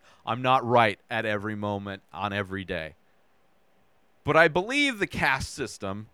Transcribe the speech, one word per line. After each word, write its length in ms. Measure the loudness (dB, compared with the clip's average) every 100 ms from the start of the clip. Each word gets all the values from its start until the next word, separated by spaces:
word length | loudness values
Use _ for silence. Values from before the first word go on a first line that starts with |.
| -14 -12 -8
I'm 160 | -2
not 240 | 2 2 4
right 340 | 6 6 2 -4
at 160 | -4 -2
every 300 | -2 -4 -4
moment 460 | -4 -4 -6 -10 _
on 180 | -8 -4
every 300 | -2 -4 -6
day. 320 | -6 -6 -8 -12 _ _ _ _ _ _ _ _ _ _ _ _
But 120 | 2 6
I 120 | 6
believe 520 | 4 0 0 0 0
the 80 | -4
caste 460 | -2 0 0 -2
system 540 | -8 -8 -8 -8 -8 -12